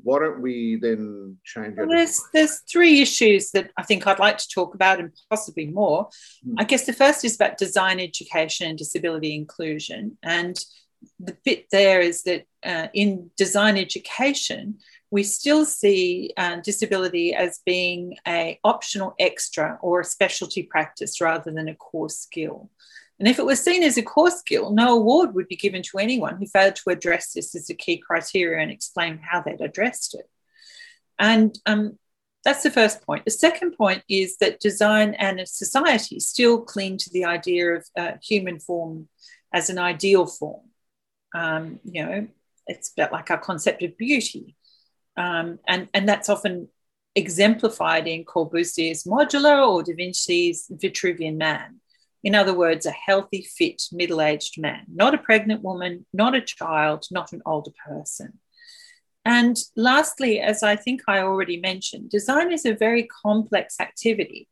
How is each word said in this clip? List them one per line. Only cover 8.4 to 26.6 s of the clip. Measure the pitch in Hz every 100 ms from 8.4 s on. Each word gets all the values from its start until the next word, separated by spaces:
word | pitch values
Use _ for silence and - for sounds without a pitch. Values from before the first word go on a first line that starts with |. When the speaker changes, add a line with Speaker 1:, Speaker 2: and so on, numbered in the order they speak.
| 160 - 170
Speaker 2:
and | 156
disability | 151 170 170 160 156 151
inclusion. | 151 - 160 151 - - 214 -
And | 165 170 175 180 - _ _ _ - -
the | 180 - 269
bit | - -
there | 196 196 185
is | 170 170
that, | 185 175 - _
uh, | - 165 160
in | 202 202 185 175 -
design | 185 202 214 196
education, | 185 180 - - 269 277 - - 202 214 _ _ _
we | 202
still | 202 - 285 302 302
see, | - 202 190 180 180 - -
uh, | 175 170
disability | - - 214 190 180 175 170
as | - 180 - -
being | 180 175 175 180 175 -
a | 170 165 - 214
optional | 240 - 202 185 -
extra | 185 - - - 156 165
or | 175 175
a | 170
specialty | - 185 - 185 190
practice | 165 160 156 - - -
rather | 165 160 160
than | 160 156
a | 160
core | - 160 156
skill. | - - 165 151 - 214 _ _ - _ _
And | 202
if | 254
it | 262
was | 262
seen | 349 359
as | 311 240
a |
core | 226 294 349
skill, | 349 - - -
no | 208 240 233
award | 220 302 311
would | 185 180
be | 175
given | 202 185
to | - 190
anyone | 220 254 - 185
who | 196
failed | 196